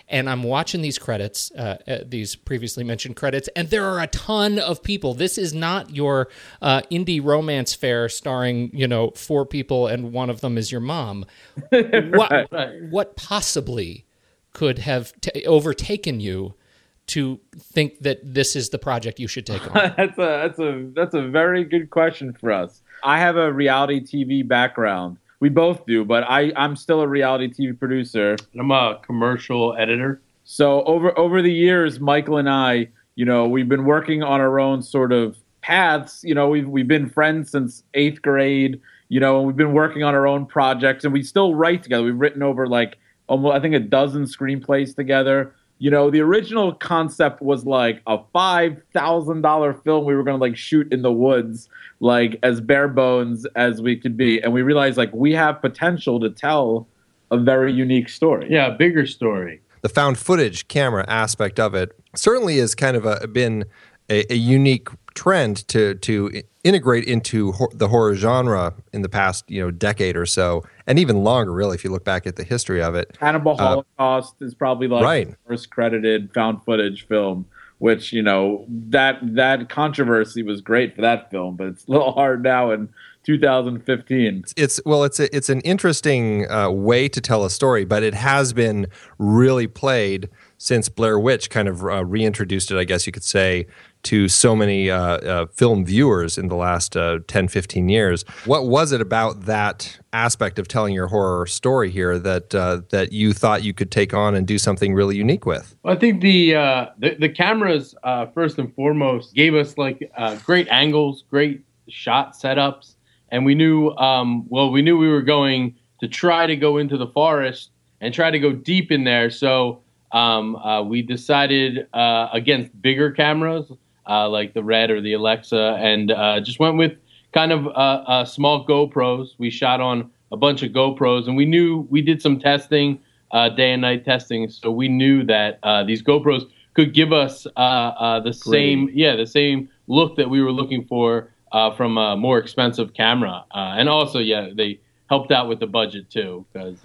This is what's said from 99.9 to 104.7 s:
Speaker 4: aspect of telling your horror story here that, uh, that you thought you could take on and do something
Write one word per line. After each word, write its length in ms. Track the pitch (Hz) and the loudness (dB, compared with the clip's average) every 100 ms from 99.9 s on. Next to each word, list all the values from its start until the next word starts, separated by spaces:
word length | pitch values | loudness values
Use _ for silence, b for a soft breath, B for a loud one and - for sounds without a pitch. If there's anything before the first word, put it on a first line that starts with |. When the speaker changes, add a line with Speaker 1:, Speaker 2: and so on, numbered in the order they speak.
| - - | -18 -10
Speaker 4:
aspect 440 | 113 117 - 101 92 | -2 -2 0 -4 -4
of 80 | 92 | -6
telling 280 | 117 104 | -4 -2
your 140 | 95 92 | -2 -2
horror 380 | 104 95 90 87 | 0 0 -2 -4
story 440 | - 127 131 98 | -4 0 0 0
here 280 | 92 90 87 | -2 -2 -2
that, 360 | 95 90 85 | -2 -4 -2
uh, 260 | 101 90 90 87 | -2 0 -2 -2
that 240 | 98 92 | -2 -2
you 220 | 107 107 | 0 0
thought 280 | 104 117 104 | 2 2 0
you 120 | 104 | -2
could 160 | 95 95 | -6 -4
take 240 | - 104 | 0 0
on 200 | 104 104 | 0 0
and 120 | 101 95 | 0 0
do 100 | 104 | -2
something 380 | - | 0